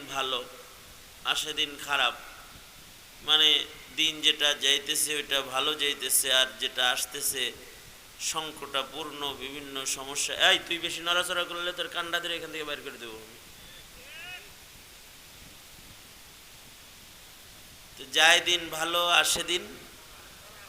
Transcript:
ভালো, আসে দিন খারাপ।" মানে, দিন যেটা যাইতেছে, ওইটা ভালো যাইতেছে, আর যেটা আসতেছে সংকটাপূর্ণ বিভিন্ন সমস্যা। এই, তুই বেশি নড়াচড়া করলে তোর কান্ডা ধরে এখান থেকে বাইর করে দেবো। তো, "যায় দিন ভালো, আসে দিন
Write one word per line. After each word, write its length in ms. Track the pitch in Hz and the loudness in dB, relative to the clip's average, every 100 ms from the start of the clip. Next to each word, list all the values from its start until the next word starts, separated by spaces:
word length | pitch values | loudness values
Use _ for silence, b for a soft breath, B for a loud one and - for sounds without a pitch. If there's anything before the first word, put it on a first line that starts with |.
| 139 | -4
ভালো, 300 | 135 131 127 123 - - - - - - - 123 | -2 0 -2 -4 -12 -18 -18 -18 -18 -18 -8 -2
আসে 280 | 147 156 | -2 -2
দিন 240 | 151 151 143 135 | -2 -4 -4 -2
খারাপ।" 280 | 139 123 - - - - - - - - - - - | 2 2 2 -12 -16 -16 -18 -18 -18 -18 -20 -20 -12
মানে, 440 | 120 156 156 143 - - - - | 2 6 8 6 2 -10 -12 0
দিন 260 | 160 156 | 0 4
যেটা 320 | 147 151 147 | 4 4 4
যাইতেছে, 640 | 131 135 143 143 151 147 147 | 4 4 4 2 0 0 0
ওইটা 260 | 143 139 | 0 0
ভালো 320 | 131 131 147 | 0 0 0
যাইতেছে, 600 | 151 143 139 127 - 135 | 0 0 0 0 2 4
আর 120 | 131 131 - | 6 4 2
যেটা 320 | 127 127 127 | -4 2 2
আসতেছে 600 | 135 - 143 131 135 123 - - - - - - - | 2 -2 -2 -2 0 -2 -4 -14 -18 -18 -18 -18 -6
সংকটাপূর্ণ 1120 | - 160 156 147 131 135 135 139 151 143 143 | -4 -2 -4 -8 -4 -4 -4 -6 -8 -6 -6
বিভিন্ন 520 | 127 131 143 139 135 131 | -6 -8 -8 -8 -6 -4
সমস্যা। 680 | 143 135 139 - 135 175 | -4 -4 -4 -2 4 6
এই, 80 | 185 - | 6 2
তুই 100 | 170 | -4
বেশি 240 | 170 165 | -2 -4
নড়াচড়া 420 | 170 175 180 175 | 0 0 2 0
করলে 300 | 175 175 175 | -2 -2 -4
তোর 140 | 175 165 | -4 -4
কান্ডা 320 | 170 170 170 | -4 -2 -2
ধরে 160 | 170 165 | -2 -6
এখান 160 | 160 | -6
থেকে 120 | 156 | -6
বাইর 180 | 151 139 | -6 -6
করে 160 | 131 120 | -8 -10
দেবো। 220 | 117 110 110 - - - - - - - 523 330 349 359 381 - - - - - - - - - - - - - - - - - - - - - - - - - - - - - - - - - - - | -10 -10 -14 -18 -18 -18 -18 -18 -18 -18 -16 -14 -12 -12 -14 -20 -20 -20 -20 -20 -20 -20 -20 -18 -18 -18 -20 -20 -18 -20 -20 -20 -20 -20 -20 -20 -20 -20 -20 -20 -20 -20 -20 -20 -20 -20 -20 -20 -20 -16
তো, 60 | 135 | -4
"যায় 280 | 147 160 175 | 8 10 10
দিন 300 | 170 175 165 | 6 0 0
ভালো, 380 | 156 165 175 175 | -2 0 2 6
আসে 360 | 165 156 175 | 6 6 2
দিন 340 | 165 175 - - - - - - - - - - | 0 -2 -2 -12 -16 -18 -18 -18 -18 -18 -18 -18